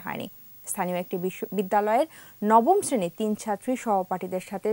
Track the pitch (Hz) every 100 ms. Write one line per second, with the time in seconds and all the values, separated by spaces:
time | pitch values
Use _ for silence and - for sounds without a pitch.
0 | - - - - - - - - 180 180
1 | 180 185 180 - - 190 190 208 208 233
2 | 320 - - - 208 220 240 392 - 262
3 | 175 - 214 214 220 202 - 254 233 196
4 | 185 185 185 185 - 196 214